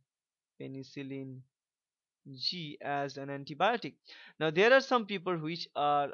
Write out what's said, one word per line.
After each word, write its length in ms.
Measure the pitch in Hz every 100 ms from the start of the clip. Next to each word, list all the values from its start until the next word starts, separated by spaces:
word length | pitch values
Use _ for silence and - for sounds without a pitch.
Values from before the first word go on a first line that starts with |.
| _ _ _ _ _ -
penicillin 760 | 135 135 135 - 135 135 135 131 131 _ _ _ _ _ _ _ -
G 480 | 131 131 180 156 -
as 360 | 139 143 143 139
an 120 | 139
antibiotic. 640 | 139 139 143 190 240 147 - - - - -
Now, 120 | 156
there 220 | 156 214
are 80 | 269
some 240 | 254 254 208
people 320 | 202 175 175
which 320 | 151 131 - -
are, 360 | 147 143 143